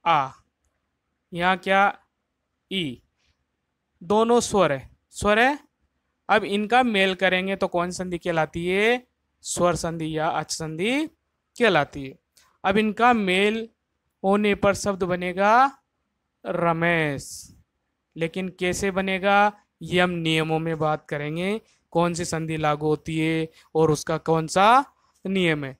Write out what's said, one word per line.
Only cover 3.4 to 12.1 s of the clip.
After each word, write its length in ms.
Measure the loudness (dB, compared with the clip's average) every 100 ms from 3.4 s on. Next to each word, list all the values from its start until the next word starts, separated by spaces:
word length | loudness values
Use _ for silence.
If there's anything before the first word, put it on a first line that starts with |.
| _ _ _ _ _ _
दोनों 380 | -2 0 4 2
स्वर 300 | 2 2 2
है, 180 | 0 -8 _ _
स्वर 280 | -4 0 2
है। 180 | 2 0 _ _ _ _ _ _ 0
अब 140 | 0 2
इनका 360 | -4 2 2 2
मेल 280 | 2 0 2
करेंगे 400 | 0 0 -2 -4
तो 120 | -2
कौन 220 | -2 -4
संधि 260 | -6 -8 -6
कहलाती 480 | -2 -2 -2 -4 -2
है? 380 | 0 0 0 _ _ _ _
स्वर 320 | -10 0 0 0
संधि 400 | -4 -6 -6 -2
या 100 | -2
अच 220 | -4 -6
संधि 540 | -10 -8 -4 -2 -2 -4 _ _ _ _ 0
कहलाती 480 | 2 2 0 -6
है। 120 | -14